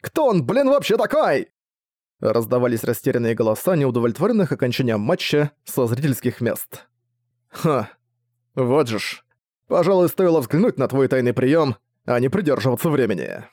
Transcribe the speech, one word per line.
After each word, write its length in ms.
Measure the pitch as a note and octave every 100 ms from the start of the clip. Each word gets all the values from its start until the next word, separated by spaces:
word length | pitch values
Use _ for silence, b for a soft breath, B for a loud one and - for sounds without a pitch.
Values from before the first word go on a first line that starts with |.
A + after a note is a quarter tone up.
Кто 240 | - - C#4+
он, 200 | F#3+ A#2+
блин, 240 | A#3 C4+
вообще 280 | C#4+ - A3+
такой? 540 | G#3 D4+ A3+ C#3 - _ _ _ _ _ _ _
Раздавались 640 | G#2+ A2 A2+ B2 B2 A#2
растерянные 500 | - A#2 C3+ B2 A#2
голоса 420 | A2+ A2 A2 - F3
неудовлетворённых 760 | C3+ A#2+ A#2+ A#2 G3 A3+ F3+
окончанием 480 | C3+ B2 A#2 B2 A2
матча 520 | G#2+ F#3 - D3 D3 _
со 240 | - - A#2+
зрительских 540 | A#2+ D3 B2+ B2+ -
мест. 460 | A2+ - - - _ _ _ _ _ _ _
Ха, 400 | - E3 C3+ G2+ _ _ _ _ _ _ -
вот 320 | B2 C#3+ B2+
же 120 | G#2+
ж. 240 | - - _ _ _ _ _
Пожалуй, 420 | E3+ E3+ F#3+ F3
стоило 320 | - F#3 E3
взглянуть 360 | B2 D3+ A3+ E3+
на 100 | B2+
твой 200 | C3 C3
тайный 260 | C3 A#2+
приём, 440 | A#2+ B2+ D#3+ D3 A#2+ _ _ -
а 140 | B2
не 100 | C3
придерживаться 600 | F#3+ D#3+ B2+ B2+ A#2 E3+
времени. 540 | C#3+ A2+ F2+ A#1 G1+ -